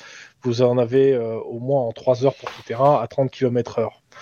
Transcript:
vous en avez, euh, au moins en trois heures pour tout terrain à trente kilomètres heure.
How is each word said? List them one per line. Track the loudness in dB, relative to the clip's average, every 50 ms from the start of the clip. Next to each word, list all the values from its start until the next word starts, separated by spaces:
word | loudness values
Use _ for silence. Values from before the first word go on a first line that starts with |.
| -14 -20 -20 -20 -20 -20 _ _
vous | -4 -2 0 2
en | 2 2 4
avez, | 2 0 2 2 4 4 4 2
euh, | 2 0 -4 -6
au | -8 -8 -10 -10 -8
moins | -4 -2 -2 0
en | -2 -2
trois | -6 -4 0 0 0 2 2
heures | 0 -2
pour | -2 -8 -14
tout | -14 -14
terrain | -12 -8 -2 2 4 4 4 2
à | 0
trente | -2 -2 -2 -2 -2
kilomètres | -2 -2 -2 0 0 0 -2 -2 -2 -4
heure. | -4 -4 -6 _ _ _ -20 -20